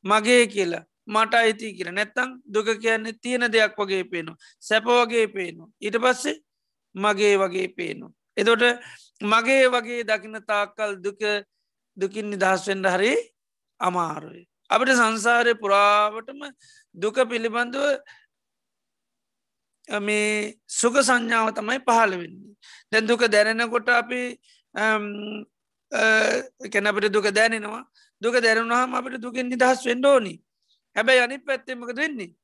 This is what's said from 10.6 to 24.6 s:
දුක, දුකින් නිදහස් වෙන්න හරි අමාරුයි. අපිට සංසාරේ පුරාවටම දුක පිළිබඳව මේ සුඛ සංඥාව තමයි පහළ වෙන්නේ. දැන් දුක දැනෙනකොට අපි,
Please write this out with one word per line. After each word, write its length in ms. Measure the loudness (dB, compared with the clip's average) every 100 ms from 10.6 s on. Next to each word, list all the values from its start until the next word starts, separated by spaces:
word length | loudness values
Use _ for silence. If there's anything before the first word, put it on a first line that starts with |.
| -2 -4 -6 -6
දුක, 240 | -10 -4 -4 -4 -6 _ _ _ _ -6
දුකින් 340 | -6 -4 -8
නිදහස් 360 | -2 0 0 -2
වෙන්න 180 | -2
හරි 280 | 0 2 0 0 -4 _ _ _ _ _
අමාරුයි. 680 | -4 -2 -4 -6 -14 -20 _ _ _
අපිට 280 | 0 4
සංසාරේ 600 | 4 2 2 2 2 2
පුරාවටම 840 | 0 2 4 4 4 2 -4 -14 -16 -18 _ _ _ _
දුක 220 | -6 -4 0 -2
පිළිබඳව 560 | 0 -4 -4 -4 -2 -2 -2 -6 -20 _ _ _ _ _ _ _ _ _ _ _ _ _ _ _ _ -10
මේ 680 | -6 -2 -2 0 -2 -6 -12 _
සුඛ 340 | -2 0 2
සංඥාව 520 | 2 0 0 0 0
තමයි 240 | -4 -6 -4
පහළ 320 | 2 2 2 0
වෙන්නේ. 360 | -10 -16 -20 _ -20 -20 _
දැන් 200 | 0 2
දුක 160 | 2 4
දැනෙනකොට 600 | 4 4 2 -2 -2 0
අපි, 320 | 0 0 -6 -6 -10 _ _